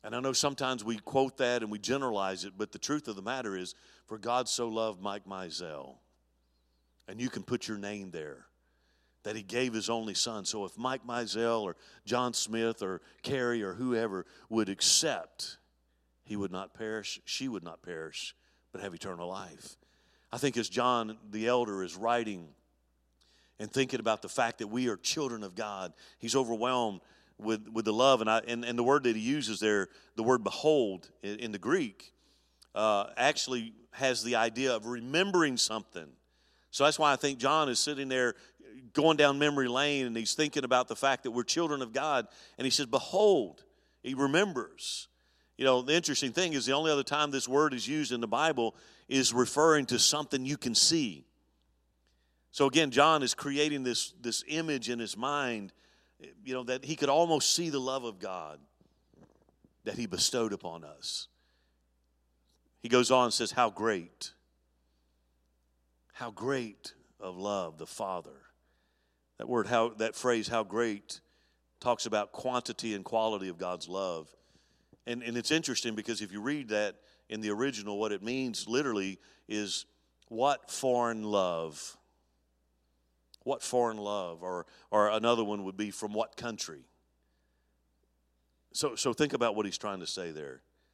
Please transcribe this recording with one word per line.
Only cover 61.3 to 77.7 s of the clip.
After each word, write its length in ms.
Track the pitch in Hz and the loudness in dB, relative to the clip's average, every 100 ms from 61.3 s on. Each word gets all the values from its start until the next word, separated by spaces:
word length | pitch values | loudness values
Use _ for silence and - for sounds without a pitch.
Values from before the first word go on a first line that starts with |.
| _ _ _ _ _ _ _ _ _ _ _ _ _ _ _ | _ _ _ _ _ _ _ _ _ _ _ _ _ _ _
He 80 | 117 | 4
goes 220 | 123 123 | 6 8
on 140 | 127 | 6
and 100 | 120 | 6
says, 160 | - 110 | 2 0
"How 180 | - 113 | 2 2
great, 640 | 95 110 98 85 - - - _ _ _ _ _ _ _ _ _ _ _ _ _ _ _ _ _ | 2 0 0 -4 -12 -14 -14 _ _ _ _ _ _ _ _ _ _ _ _ _ _ _ _ _
how 160 | - 120 | -12 -12
great 640 | 101 123 135 113 98 - - _ _ | -6 -2 -2 -4 -10 -18 -20 _ _
of 160 | 95 90 | -12 -6
love 400 | 101 101 82 78 | -2 -2 -4 -8
the 100 | 78 | -12
Father." 540 | - 98 87 73 69 - _ _ _ _ _ _ _ _ - | -8 -6 -6 -8 -18 -20 _ _ _ _ _ _ _ _ -12
That 140 | - | -2
word, 160 | 120 101 | 0 2
how, 240 | 120 117 107 | 2 2 0
that 160 | 110 | -4
phrase, 340 | - 123 117 104 | 0 2 2 0
"how 160 | 117 | -2
great," 560 | 101 107 117 101 - - _ _ _ _ _ _ | -2 0 -2 -2 -10 -18 _ _ _ _ _ _
talks 280 | 123 117 117 | -2 -2 0
about 260 | 104 101 | -2 -2
quantity 640 | - 127 123 120 - 117 | -6 -4 -2 -4 -6 -4
and 100 | 101 | -6
quality 440 | 95 113 110 104 95 | -2 0 0 0 -4
of 100 | 85 | -6
God's 280 | 90 90 85 | -6 -6 -6
love. 480 | 95 95 82 78 _ _ _ _ _ _ _ - | -4 -4 -4 -10 _ _ _ _ _ _ _ -8
And, 160 | 120 | -8
and 140 | 120 117 | -4 -4
it's 140 | 113 | 0
interesting 440 | 160 156 120 120 | 0 0 -2 -4
because 280 | 107 104 104 | -4 -4 -6
if 100 | 104 | -6
you 80 | 101 | -6
read 300 | 120 147 117 | -4 -6 -2
that 260 | 104 104 - _ _ - | 0 0 -4 _ _ -12
in 140 | 107 | -6
the 80 | 107 | -2
original, 480 | 104 135 | 0 -2